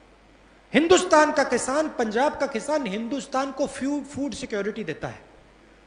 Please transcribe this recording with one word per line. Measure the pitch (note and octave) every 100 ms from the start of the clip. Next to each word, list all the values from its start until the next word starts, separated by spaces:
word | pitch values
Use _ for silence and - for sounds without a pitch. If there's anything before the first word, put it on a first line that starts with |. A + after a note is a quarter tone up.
| - - - - - - -
हिंदुस्तान | A#3+ E4 F4+ - D#4 D4+
का | D4
किसान, | C4+ A#3+ B3+ C#4+ D#4
पंजाब | - A3+ G#3 D4 D4
का | C4
किसान | A3+ A3 D4+ A#3
हिंदुस्तान | G3+ A3+ C#4 - C4 C#4
को | C4+ C#4
फ्यू-, | - C4+ D4
food | - A#3+ C#4
security | G3+ B3+ G#3 G3+ A3
देता | E3+ D3 C#3
है, | A2 - - - - - -